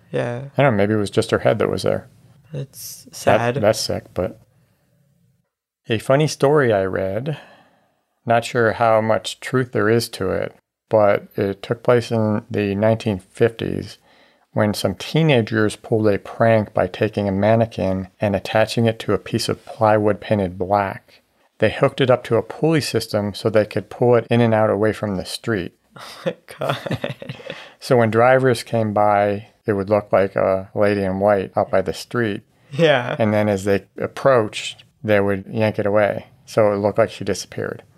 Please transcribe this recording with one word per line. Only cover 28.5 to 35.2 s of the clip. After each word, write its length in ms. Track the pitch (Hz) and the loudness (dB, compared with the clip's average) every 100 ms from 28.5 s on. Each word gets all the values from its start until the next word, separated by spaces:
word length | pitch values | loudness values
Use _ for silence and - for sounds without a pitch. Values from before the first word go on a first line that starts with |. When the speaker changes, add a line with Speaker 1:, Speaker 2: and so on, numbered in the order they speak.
| 117 | 0
Speaker 2:
came 320 | - 117 110 | -2 -2 -2
by, 540 | 101 104 101 104 101 113 _ - | 2 2 4 2 -2 -10 _ -4
it 80 | |
would 160 | 101 98 | -4 0
look 220 | 104 104 | 0 2
like 220 | 101 98 104 | 0 0 0
a 340 | 95 95 95 - | 0 0 -4 -2
lady 260 | 104 101 | 0 0
in 160 | 95 95 | -2 0
white 320 | 104 101 95 - | 2 2 0 -2
out 140 | 98 | 0
by 100 | 95 | 0
the 120 | 92 | -2
street. 500 | - - 123 113 101 - _ _ | -8 -8 -4 -4 -6 -12 _ _
Speaker 1:
Yeah. 440 | 139 160 135 123 101 | 0 2 2 -2 -2
Speaker 2:
And 160 | 107 | 0
then 160 | 107 107 | 2 0
as 140 | 98 | 0
they 220 | 101 98 - - | 0 0 -2 -8
approached, 880 | - - 139 127 107 - - - _ _ | -8 0 2 2 0 -6 -12 -14 _ _
they 160 | 107 | 0
would 260 | 104 | 2